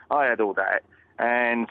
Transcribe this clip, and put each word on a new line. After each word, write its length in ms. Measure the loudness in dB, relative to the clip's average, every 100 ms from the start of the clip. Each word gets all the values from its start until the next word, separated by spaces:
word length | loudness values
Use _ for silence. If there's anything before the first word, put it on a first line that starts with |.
| -4
I 140 | 0
had 160 | 2 2
all 140 | 0
that. 280 | 0 -2 -2 -6 _ _ -4
And 500 | 0 2 2 0 -4